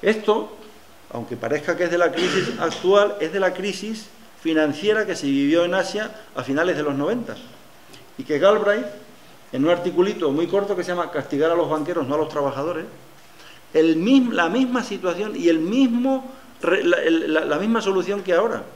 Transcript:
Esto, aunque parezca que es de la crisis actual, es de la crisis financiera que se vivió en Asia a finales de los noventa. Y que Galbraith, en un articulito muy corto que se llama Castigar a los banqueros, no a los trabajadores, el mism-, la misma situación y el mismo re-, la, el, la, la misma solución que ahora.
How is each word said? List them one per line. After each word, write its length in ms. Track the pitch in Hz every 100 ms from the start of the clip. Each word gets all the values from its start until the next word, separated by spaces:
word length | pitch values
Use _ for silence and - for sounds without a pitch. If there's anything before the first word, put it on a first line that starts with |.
Esto, 560 | 185 220 - 214 - - - - - - -
aunque 220 | 120 110
parezca 420 | 120 117 147 147 170
que 80 |
es 60 | 175
de 80 | 175
la 140 | 170
crisis 400 | 170 180 190 - -
actual, 560 | 165 - 180 202 202 -
es 120 | 160
de 80 | 196
la 140 | 185
crisis 520 | 180 202 190 208 220 - - - -
financiera 680 | 165 156 151 143 208 214 208
que 100 | 165
se 100 | 143
vivió 380 | 139 143 165
en 100 | 175
Asia 380 | 190 185 202 214 - - -
a 80 |
finales 320 | 127 139 175 147
de 60 |
los 120 | 151
noventa. 400 | 139 151 240 - 107 - - - - - - - -
Y 40 |
que 160 | 139 147
Galbraith, 480 | 185 214 202 208 262 - - - - - -
en 140 | 131
un 60 | 151
articulito 600 | 175 180 170 190 202 156
muy 160 | 143 170
corto 300 | 190 202 185
que 80 |
se 60 | 175
llama 200 | 175 165
Castigar 400 | 151 139 143 160
a 40 |
los 160 | 170 151
banqueros, 360 | 156 151 170 127
no 80 | 147
a 20 |
los 100 | 147
trabajadores, 560 | 151 139 127 151 160 202 - - - - - - - -
el 240 | 156 165 160
mism-, 360 | 196 269 247
la 160 | 190 165
misma 360 | 226 254 247
situación 480 | - 196 180 170 214
y 140 | - 170
el 100 | 160
mismo 720 | 165 240 262 233 262 262 254 - - -
re-, 220 | 165 185
la, 140 | 175 175
el, 340 | 165 165 151
la, 120 | 156 147
la 120 | 151
misma 220 | 208 226
solución 420 | 196 190 175 202
que 120 | 185
ahora. 280 | 170 220 127 98